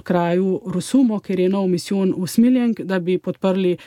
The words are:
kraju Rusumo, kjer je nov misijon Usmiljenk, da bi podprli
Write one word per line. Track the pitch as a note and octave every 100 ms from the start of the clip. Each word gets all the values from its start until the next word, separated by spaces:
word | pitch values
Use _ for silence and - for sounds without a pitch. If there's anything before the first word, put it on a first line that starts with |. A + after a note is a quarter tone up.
kraju | - F3+ E3+ F3+ F#3+ F3+ F#3
Rusumo, | F3+ - C4 B3 G#3
kjer | - F#3
je | F#3
nov | G3 F#3
misijon | F3 - G3 F#3+ F3
Usmiljenk, | F#3 - A#3+ B3+ A#3+ A3
da | D#3+ F#3+
bi | E3+ F3+
podprli | - - F#3+ F#3+ F3+ F3